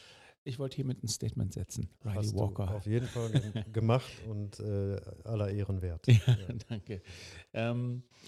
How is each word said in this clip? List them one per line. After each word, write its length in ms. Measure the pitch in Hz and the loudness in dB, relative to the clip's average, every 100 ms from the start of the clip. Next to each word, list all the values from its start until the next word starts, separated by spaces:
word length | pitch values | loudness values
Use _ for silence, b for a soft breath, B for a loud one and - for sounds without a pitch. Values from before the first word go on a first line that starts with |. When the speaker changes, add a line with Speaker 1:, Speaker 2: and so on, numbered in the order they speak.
| B B B _ | B B B _
Speaker 1:
ich 140 | - 123 | -8 -6
wollte 180 | 135 - | -4 -2
hiermit 260 | 131 - | -2 -2
ein 40 | 107 | -4
Statement 460 | - 110 - 98 | -2 -2 -2 -2
setzen. 360 | - - - - - | -2 -6 -4 -6 -6
Riley 120 | 107 101 | -4 0
Speaker 2:
Hast 160 | 104 | 0
du 60 | 98 | 2
Speaker 1:
Walker. 320 | 101 - 95 | 0 0 -2
Speaker 2:
auf 140 | 104 104 | -2 0
jeden 180 | 117 120 | 0 0
Fall 240 | 120 113 | -4 0
ge-, 120 | 107 104 110 | 0 0 -4
Speaker 1:
<laughs> 100 | 107 | -4
Speaker 2:
gemacht 360 | 110 113 127 - - 110 | 2 6 4 2 -10 -8
und, 320 | 104 104 - | -6 -6 -6
äh, 400 | 104 101 98 98 - - | -2 0 0 -2 -6 -10
aller 260 | 107 110 101 | -2 0 2
Ehren 300 | 101 98 95 | 0 0 0
wert. 240 | 90 82 - | -2 2 8
Speaker 1:
<laughs> 0 | |
Ja, 100 | 113 - 107 | 8 8 4
Speaker 2:
Ja. 180 | 92 117 - | 2 -6 -6
Speaker 1:
danke. 340 | 110 - 95 B B B B - | -8 -6 -10 B B B B -8
Ähm, 500 | 113 117 120 123 123 - B | -2 0 0 -2 -4 -10 B